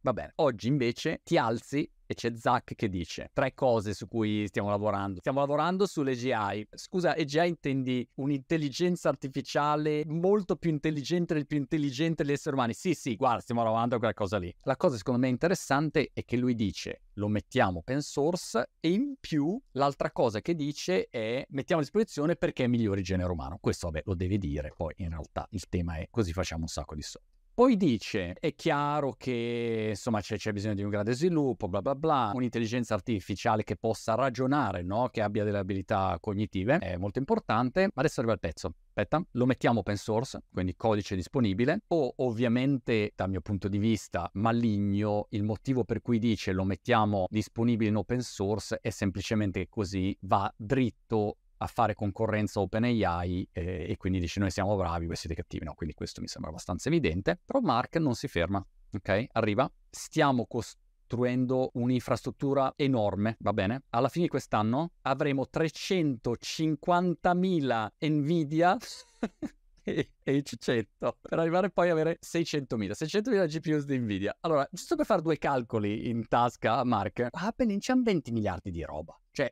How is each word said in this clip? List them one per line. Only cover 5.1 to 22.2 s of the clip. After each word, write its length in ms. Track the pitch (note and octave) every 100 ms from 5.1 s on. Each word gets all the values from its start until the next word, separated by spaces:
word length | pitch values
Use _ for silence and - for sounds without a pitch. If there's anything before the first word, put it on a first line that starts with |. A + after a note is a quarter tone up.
| F#2
"Stiamo 220 | - C3+
lavorando 440 | C#3 D3 D#3+ F#3 G3
sulle 260 | - C3+
A 40 | B2
G 160 | B2+
I." 320 | A2+ G2+ G#2 G#2
Scusa, 400 | - - F#3+ E3
A 100 | D#3
G 120 | D3+
I 160 | D3 F3
intendi 600 | E3 D3 C3+ B2+ B2 A#2
un'intelligenza 960 | - C#3 C#3 - E3 C#3+ A#2+ F3+ F3 E3
artificiale 960 | C#3 C3+ C3+ - D3+ D3 D3+ D3+ D3+ D#3
molto 500 | E3 F#3 G#3+ F#3 F#3
più 140 | E3+
intelligente 640 | D3+ D#3+ D3+ B2 F3 E3+
del 120 | D#3 C#3+
più 120 | D3+
intelligente 680 | C3+ E3 C#3+ B2 E3 D#3+
degli 80 | D3
esseri 240 | C#3+ D#3 C3+
umani? 180 | B2
Sì, 200 | C#3+ F#3
sì, 240 | D3+ C#3 G#2
guarda, 240 | C3 A2
stiamo 200 | - A#2+
lavorando 340 | A2+ A2+ A#2+ A#2+
a 20 |
quella 160 | A2
cosa 240 | - G2 G2+
lì. 180 | F2 -
La 160 | - C3
cosa 180 | F3+ A#2+
secondo 240 | - B2
me 80 | C3
interessante 840 | B2 E3+ F#3+ - C#3 D#3 D3+ -
è 100 | -
che 140 | - B2
lui 180 | B2 A#2
dice, 460 | G2+ - - - - -
"Lo 120 | G#2
mettiamo 520 | G#2 - B2+ G#2+ F2+
open 200 | - C3+
source", 720 | C#3+ - D3 F3+ - A3+ - _
e 100 | E3
in 260 | G3 C#4+ C4+
più 420 | - D#3 D3 A#3 -
l'altra 380 | C#3 C#3 C3+ D#3
cosa 260 | - B2+ G#2
che 160 | - E3+
dice 540 | D3 D3 - F#3 -
è, 360 | A#2+ A2 B2 -
"Mettiamo 320 | C#3 C3 E3
a 20 |
disposizione 540 | C#3+ G#3 A3 -